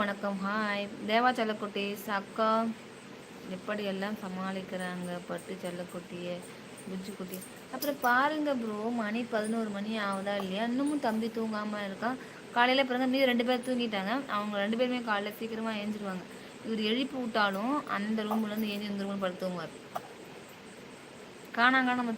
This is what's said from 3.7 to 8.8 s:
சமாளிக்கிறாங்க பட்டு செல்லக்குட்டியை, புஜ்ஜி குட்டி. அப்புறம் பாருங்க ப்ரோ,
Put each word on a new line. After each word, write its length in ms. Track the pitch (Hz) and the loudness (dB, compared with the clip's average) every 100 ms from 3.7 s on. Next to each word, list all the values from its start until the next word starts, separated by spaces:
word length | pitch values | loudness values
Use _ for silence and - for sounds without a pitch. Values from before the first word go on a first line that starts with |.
| 208 202 190 196 214 | -2 -2 -2 -2 -4
சமாளிக்கிறாங்க 960 | 190 185 190 190 185 185 180 180 180 175 180 | -6 -4 -4 -4 -6 -4 -4 -4 -6 -6 -6
பட்டு 240 | 175 - 185 | -8 -6 -6
செல்லக்குட்டியை, 720 | 180 175 175 180 175 180 175 175 - - - - - | -6 -6 -8 -10 -10 -8 -6 -6 -8 -14 -14 -14 -8
புஜ்ஜி 260 | 190 190 196 | -8 -8 -8
குட்டி. 220 | 180 190 - - - | -8 -8 -10 -14 -10
அப்புறம் 260 | 247 277 277 247 | -4 -2 2 6
பாருங்க 480 | 247 285 311 294 269 | 6 6 4 2 2
ப்ரோ, 160 | 226 208 | 0 -2